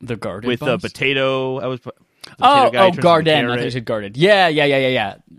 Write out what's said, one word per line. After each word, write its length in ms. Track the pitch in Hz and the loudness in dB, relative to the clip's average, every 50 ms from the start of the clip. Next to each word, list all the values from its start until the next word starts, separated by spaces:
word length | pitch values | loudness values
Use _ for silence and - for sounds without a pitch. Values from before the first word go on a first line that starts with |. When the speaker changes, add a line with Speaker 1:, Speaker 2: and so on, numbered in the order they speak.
Speaker 1:
The 160 | 127 120 120 | -12 -12 -10
garden 320 | 101 - 104 87 101 117 123 | -10 -8 -10 -10 -8 -6 -6
Speaker 2:
With 100 | 123 - | -6 -4
Speaker 1:
boss? 100 | 151 135 | -2 -4
Speaker 2:
a 80 | 117 95 | -4 -4
potato. 800 | 117 107 - - 135 135 139 135 135 135 135 131 131 131 131 139 | -6 -10 -10 -6 -4 -4 -2 -2 -2 -2 -4 -4 -6 -6 -8 -8
I 60 | - | -8
was, 140 | 131 131 120 | -8 -8 -10
the 100 | _ 127 | _ -18
potato 440 | - _ _ _ _ _ - - - - | -20 _ _ _ _ _ -20 -20 -8 2
Speaker 1:
Oh, 300 | - 262 285 277 254 - | 2 4 6 6 4 4
Speaker 2:
guy 80 | - - | 4 4
Speaker 1:
oh, 20 | 190 | 4
Speaker 2:
turns 20 | 185 175 | 4 2
into 60 | - | 2
Speaker 1:
Garden. 320 | 180 175 170 160 160 160 156 | 4 4 4 4 4 2 2
I 60 | 147 | 2
Speaker 2:
carrot. 160 | 123 120 120 120 | 2 0 -2 -4
Speaker 1:
thought 40 | 120 | -4
you 60 | 135 | -6
said 140 | 123 127 113 | -6 -8 -6
garden. 280 | - 117 107 101 101 107 | -6 -6 -6 -6 -8 -2
Yeah, 320 | 131 170 202 208 196 185 165 | 0 4 4 4 4 4 2
yeah, 160 | 151 151 147 | 2 0 0
yeah, 140 | 143 139 135 | 2 2 0
yeah, 100 | 131 131 | 0 0
yeah. 260 | 127 120 104 98 98 - _ _ 82 | 0 -2 -2 -4 -8 -14 _ _ -20